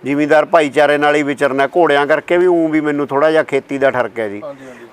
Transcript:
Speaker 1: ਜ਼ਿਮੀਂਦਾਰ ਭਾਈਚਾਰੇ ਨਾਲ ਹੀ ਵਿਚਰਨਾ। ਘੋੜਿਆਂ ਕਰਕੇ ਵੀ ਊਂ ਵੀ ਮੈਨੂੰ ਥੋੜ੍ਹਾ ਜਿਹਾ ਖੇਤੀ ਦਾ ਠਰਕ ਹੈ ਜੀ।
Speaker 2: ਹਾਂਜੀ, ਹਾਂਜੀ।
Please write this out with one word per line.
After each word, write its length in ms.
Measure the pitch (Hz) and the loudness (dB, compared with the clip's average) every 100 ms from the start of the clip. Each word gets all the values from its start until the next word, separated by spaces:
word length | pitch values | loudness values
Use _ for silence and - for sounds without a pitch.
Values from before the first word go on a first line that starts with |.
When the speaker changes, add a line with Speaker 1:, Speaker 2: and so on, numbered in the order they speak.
Speaker 1:
ਜ਼ਿਮੀਂਦਾਰ 400 | - 143 151 151 | -4 -4 2 2
ਭਾਈਚਾਰੇ 540 | 147 170 147 135 147 147 | 4 0 0 2 2 2
ਨਾਲ 160 | 147 | 2
ਹੀ 80 | 147 | 0
ਵਿਚਰਨਾ। 440 | 143 135 139 135 139 | -2 -2 -2 0 -2
ਘੋੜਿਆਂ 400 | 180 160 143 143 | 0 2 2 2
ਕਰਕੇ 320 | 151 - 180 | -2 0 0
ਵੀ 80 | 180 | 2
ਊਂ 220 | 170 160 | 2 0
ਵੀ 120 | 156 | -2
ਮੈਨੂੰ 260 | 151 147 139 | -2 -4 -2
ਥੋੜ੍ਹਾ 240 | 139 156 | 0 2
ਜਿਹਾ 120 | 156 | 0
ਖੇਤੀ 360 | 151 139 - 139 | 0 -4 -4 -2
ਦਾ 120 | 135 | -2
ਠਰਕ 280 | 127 117 92 | 0 -4 -4
ਹੈ 100 | 107 | -6
ਜੀ। 140 | 104 | -8
Speaker 2:
ਹਾਂਜੀ, 220 | 143 139 135 | -12 -16 -20
ਹਾਂਜੀ। 200 | 120 117 | -20 -20